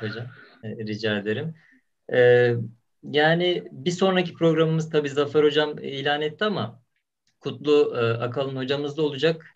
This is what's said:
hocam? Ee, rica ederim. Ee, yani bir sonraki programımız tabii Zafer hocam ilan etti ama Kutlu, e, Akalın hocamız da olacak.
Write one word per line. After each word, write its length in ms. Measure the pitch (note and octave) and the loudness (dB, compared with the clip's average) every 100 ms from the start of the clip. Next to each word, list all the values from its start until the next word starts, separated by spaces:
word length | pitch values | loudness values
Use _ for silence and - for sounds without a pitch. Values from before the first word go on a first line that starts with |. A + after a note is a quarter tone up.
hocam? 260 | A2 - A#2+ - - _ | -10 -10 -12 -16 -20 _
Ee, 40 | G#2+ | -14
rica 500 | G#2 G#2+ G#2 A2 G#2 | -10 -8 -4 -2 -2
ederim. 360 | G2+ G#2+ D#3+ - _ _ _ _ - | -2 -4 -6 -10 _ _ _ _ -2
Ee, 420 | B2+ B2 B2 B2 A#2 A#2 - _ _ | 4 6 6 4 0 -4 -12 _ _
yani 600 | C#3+ C#3+ D3+ E3+ F3+ F3 - | -4 2 2 2 0 -2 -6
bir 180 | C3+ D3+ | -8 -4
sonraki 440 | F3 F#3+ F3+ E3+ | 0 2 2 0
programımız 560 | - E3 D#3+ D#3+ D#3+ - | 0 2 4 2 0 0
tabii 180 | D3+ C#3+ | -2 0
Zafer 360 | C3+ C#3 D3+ | 0 0 4
hocam 340 | D3+ D3 D3+ D3 | 4 4 0 -4
ilan 440 | C3 C#3 C#3+ D3 | -8 -4 -2 -2
etti 220 | D3+ D#3 | -4 -2
ama 380 | G#3+ E3+ A#2 - _ _ _ _ _ _ | -2 -2 -6 -10 _ _ _ _ _ _
Kutlu, 540 | C#3+ B2+ D3 D3 D3 B2 | -10 -4 4 4 4 2
e, 40 | |
Akalın 560 | A#2 A2+ A#2+ C3 C3+ C3+ | 0 0 -2 -4 -6 -4
hocamız 400 | C3 C#3+ D3 C#3+ | -4 -4 -4 -4
da 60 | |
olacak. 440 | D3+ C3+ D#3 D#3+ - | -4 0 -2 -2 -8